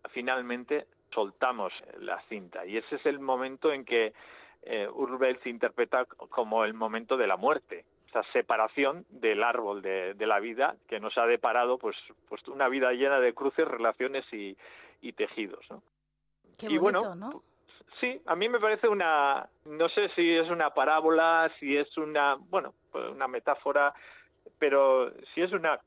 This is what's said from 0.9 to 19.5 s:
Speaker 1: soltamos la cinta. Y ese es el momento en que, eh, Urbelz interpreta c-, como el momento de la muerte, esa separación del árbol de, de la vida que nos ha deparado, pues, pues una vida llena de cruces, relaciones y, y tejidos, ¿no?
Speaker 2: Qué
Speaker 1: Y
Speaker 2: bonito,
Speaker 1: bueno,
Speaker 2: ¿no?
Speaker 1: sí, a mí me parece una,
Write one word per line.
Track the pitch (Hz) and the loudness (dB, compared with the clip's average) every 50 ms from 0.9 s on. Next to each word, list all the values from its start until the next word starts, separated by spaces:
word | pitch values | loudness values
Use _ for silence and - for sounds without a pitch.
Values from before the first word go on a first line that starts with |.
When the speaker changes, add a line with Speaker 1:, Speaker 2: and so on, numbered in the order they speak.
| _ _ _ _ | _ _ _ _
Speaker 1:
soltamos | - 113 104 98 95 _ - 127 123 113 98 90 - - - - - - | -4 -4 -4 -4 -2 _ -2 -2 0 -2 -4 -6 -6 -10 -18 -18 -18 -14
la | 101 101 92 - - _ | -8 -8 -8 -8 -8 _
cinta. | 113 104 92 87 90 92 90 | -12 -12 -12 -12 -12 -12 -10
Y | 92 104 | -6 -6
ese | 113 - - 151 | -6 -6 -6 -10
es | 139 - | -2 -2
el | 151 143 139 | -2 -2 -2
momento | 139 135 135 123 131 131 135 - - 160 147 | -2 -2 -2 -2 -2 -8 -8 0 0 0 0
en | 135 123 | 0 -4
que, | - 120 117 110 107 - - - - - - - - _ _ | 0 2 2 2 0 -2 -12 -20 -20 -20 -20 -20 -20 _ _
eh, | - - 120 107 101 | -10 -6 -4 -4 -4
Urbelz | 104 - - 139 123 127 127 135 127 127 127 - | -6 -4 -6 -4 -4 -2 0 0 0 0 -2 -6
interpreta | 127 120 113 - 110 - - 117 - - 127 127 | -10 -4 -2 -4 -2 0 -2 -2 0 0 -2 -2
c-, | _ - - 123 - | _ -10 -20 -18 -6
como | - - 117 107 110 113 110 | -4 -4 -2 0 2 0 0
el | 107 110 | 0 -2
momento | 113 113 110 110 113 117 - 135 | -4 -4 -4 -4 -6 -2 -2 0
de | 131 117 | 0 2
la | 98 95 | 2 2
muerte, | 90 104 135 156 139 _ _ 92 87 - _ _ _ _ | 2 2 0 0 0 _ _ -14 -14 -14 _ _ _ _
esa | _ - 117 104 - | _ -4 -4 -4 0
separación | - 123 - - 117 110 110 110 - 143 139 135 151 175 - _ | 0 -2 0 2 0 0 0 0 0 0 0 0 0 -4 -12 _
del | - 127 113 110 107 101 113 | -12 -2 0 0 2 2 2
árbol | 120 117 117 113 101 104 101 | 0 0 0 -2 -4 -6 -4
de, | 95 95 95 95 90 92 101 | -4 -4 -2 -2 -4 -6 -6
de | 101 107 | -4 0
la | 110 107 101 | 0 0 0
vida | 104 117 113 117 135 160 - _ _ | 0 -4 -2 0 0 0 -2 _ _
que | _ 113 104 | _ -8 -6
nos | 104 107 - | -6 -4 0
ha | 123 117 | 0 4
deparado, | 117 120 113 - 120 113 123 120 123 127 127 | 4 2 2 2 0 2 2 2 2 0 -2
pues, | - 110 - - - - 110 _ _ _ | -2 -6 -6 -8 -16 -20 -20 _ _ _
pues | 107 - _ | -16 -14 _
una | - 135 135 139 127 | -14 -2 0 0 0
vida | 131 135 131 123 123 | 2 2 2 2 2
llena | 123 135 139 139 135 | 2 2 2 4 4
de | 127 120 117 | 4 2 2
cruces, | - 139 139 - - 160 | 0 -4 -2 0 0 -2
relaciones | 151 131 117 117 113 107 _ 127 131 139 135 - - | -2 -2 0 0 0 0 _ -4 -4 -4 -6 -8 -8
y, | - 107 101 98 95 _ - - - - - - _ _ | -10 -10 -10 -10 -12 _ -20 -20 -20 -20 -20 -20 _ _
y | - 120 113 | -16 -16 -4
tejidos, | - 107 - - 117 107 92 98 - - - | -4 -4 -4 -4 -8 -8 -8 -8 -16 -16 -20
¿no? | - 110 _ _ _ _ _ _ _ _ _ _ _ _ _ _ _ - | -20 -20 _ _ _ _ _ _ _ _ _ _ _ _ _ _ _ -14
Speaker 2:
Qué | 226 | -4
Speaker 1:
Y | 220 156 | -2 0
Speaker 2:
bonito, | 160 185 202 196 185 226 202 | 2 2 4 2 2 -2 -2
Speaker 1:
bueno, | 175 | -6
Speaker 2:
¿no? | 170 202 254 311 - _ _ _ _ _ _ - - - _ - - | -10 -12 -14 -14 -16 _ _ _ _ _ _ -20 -20 -20 _ -8 -4
Speaker 1:
sí, | - 247 262 - _ | -4 -4 -4 -6 _
a | - 165 | -4 -2
mí | 175 202 | 0 0
me | 233 247 226 | 0 0 2
parece | 208 214 214 214 - | 2 2 0 2 2
una, | 226 208 202 180 165 156 147 143 139 127 - - - | 2 2 2 2 2 4 4 4 4 2 0 -4 -10